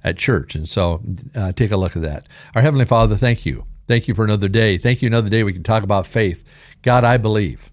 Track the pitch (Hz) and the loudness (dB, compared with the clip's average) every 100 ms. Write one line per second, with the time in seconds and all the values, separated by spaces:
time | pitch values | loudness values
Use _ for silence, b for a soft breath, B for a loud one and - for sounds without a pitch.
0 | - 87 - 101 - - 80 - 87 82 | -6 -4 -2 -2 -2 -8 -6 -2 -2 -2
1 | 110 90 - 113 95 92 110 101 92 85 | -6 -10 -10 -6 -6 -2 0 0 -2 -4
2 | 80 73 - B B 113 143 135 120 117 | -6 -8 -14 B B 2 2 2 2 4
3 | 113 101 123 117 - 60 - - - 120 | 4 2 0 0 -4 -8 -12 -16 -2 0
4 | - 101 107 104 98 110 110 92 123 123 | 0 -2 0 0 2 2 2 2 0 0
5 | 123 117 107 110 104 90 82 110 101 98 | 0 0 2 0 0 -4 -2 -2 0 -2
6 | 92 117 101 85 - B B B 123 123 | 0 0 0 -2 -14 B B B 2 4
7 | 120 123 107 107 92 62 - | 4 2 2 0 -2 -6 -18